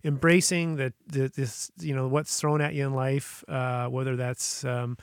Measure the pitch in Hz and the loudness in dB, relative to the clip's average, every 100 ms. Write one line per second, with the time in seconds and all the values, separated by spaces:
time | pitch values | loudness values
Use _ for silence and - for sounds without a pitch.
0 | 156 139 165 180 - 175 165 156 131 - | -4 4 6 6 6 2 0 -2 -4 -6
1 | - 143 135 - 131 - - - 160 135 | -6 -2 -2 -2 -4 -4 -12 -8 -4 -2
2 | 131 143 156 - 151 151 147 147 139 135 | 0 0 0 0 2 2 2 0 0 0
3 | 131 139 - - - 131 127 123 123 127 | 0 0 -4 -12 -6 -4 -2 -2 -2 -2
4 | 131 127 123 127 - - 131 123 123 123 | -2 -2 -2 -4 -6 -4 -4 -2 -4 -6